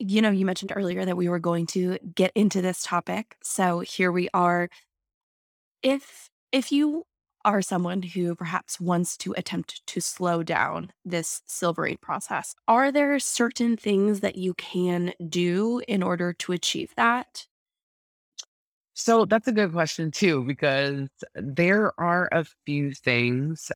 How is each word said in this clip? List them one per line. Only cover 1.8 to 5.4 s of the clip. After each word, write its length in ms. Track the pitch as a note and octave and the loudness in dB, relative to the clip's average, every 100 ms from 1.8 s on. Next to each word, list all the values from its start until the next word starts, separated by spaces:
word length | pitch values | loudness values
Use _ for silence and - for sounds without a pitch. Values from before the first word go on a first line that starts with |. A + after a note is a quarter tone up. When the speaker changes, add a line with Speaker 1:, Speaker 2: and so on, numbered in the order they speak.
| F3+ F#3+ - | -2 -2 -4
Speaker 1:
get 200 | E3+ F#3 - | 0 2 4
into 260 | G#3 G3 | 2 2
this 220 | F#3 F3 | -2 -4
topic. 540 | - F3 - F#3 - - | -4 -4 -2 -6 -8 -12
So 380 | - - F3+ F3 | -6 0 2 0
here 320 | F#3+ - F#3 | -4 -2 0
we 160 | F3 F3+ | 0 0
are. 340 | F#3 F3 F3 F3 - _ _ _ _ _ _ | 2 2 2 -2 -8 _ _ _ _ _ _